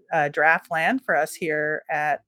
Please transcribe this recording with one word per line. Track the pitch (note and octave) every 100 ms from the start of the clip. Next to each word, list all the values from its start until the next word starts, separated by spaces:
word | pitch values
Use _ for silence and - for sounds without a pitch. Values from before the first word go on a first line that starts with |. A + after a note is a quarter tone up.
| -
uh, | E3 D3
draft | D3+ D#3 E3+ -
land | D#3+ E3+ C4
for | - D#3
us | D#3 -
here | E3 D3+ D3+ D#3 -
at | D3+ D3+ C#3